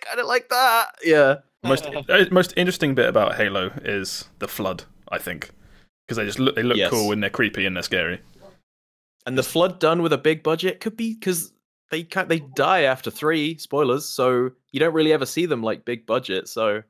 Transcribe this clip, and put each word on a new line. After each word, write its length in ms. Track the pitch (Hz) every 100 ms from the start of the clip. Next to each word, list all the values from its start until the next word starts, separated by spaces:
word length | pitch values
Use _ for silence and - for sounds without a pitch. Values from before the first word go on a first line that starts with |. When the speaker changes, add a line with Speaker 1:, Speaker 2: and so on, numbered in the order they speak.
Speaker 1:
kinda 240 | - 233 233
like 240 | 247 247
that." 380 | 254 254 226 - -
Yeah. 320 | 165 156 135 139 _ _
Speaker 2:
Most, 220 | 120 135 143
Speaker 3:
<laughs> 240 | 143 135
Speaker 2:
uh, 160 | 196 180
most 220 | 180 180 -
interesting 380 | 180 - 147 131
bit 120 | 120
about 280 | 113 95 -
Halo 360 | 104 98 95 -
is 420 | - 101 95 - - _
the 80 | 101
Flood, 340 | - 95 90 - - -
I 80 | 87
think, 320 | - 80 - - - - _ _ -
'cause 100 | 113
they 80 | 104
just 140 | 110
look, 160 | 131 127
they 80 |
look 140 | 123 110
Speaker 1:
Yes. 120 | 90
Speaker 2:
cool 220 | 113 104
and 80 | 104
they're 60 | 101
creepy 360 | - 110 - 95
and 100 | 90
they're 80 |
scary. 360 | - 90 82 87 - - - _ _ _ _ _ _ _ 123
Speaker 1:
And 120 | 127
the 60 |
Flood 360 | 123 165 185 180
done 200 | 156 170
with 120 | 165
a 40 | 139
big 240 | 156 160
budget 380 | 156 165 185 -
could 160 | 226 220
be, 200 | 226 220
'cause 360 | 190 170 - _ _ _ _
they 120 | 160
can't, 260 | 165 185 175
they 100 | 165
die 420 | 139 131 147 185
after 280 | 139 131 117
three, 460 | - 151 160 151 160
spoilers, 480 | - 139 139 135 151
so 460 | - 127 123 127 - _
you 80 | 131
don't 140 | 165
really 180 | 160 156
ever 120 | 151 127
see 200 | - 170
them, 160 | 127
like, 200 | 110 101 -
big 200 | 120 -
budget, 420 | 120 117 92 -
so 340 | 113 110 104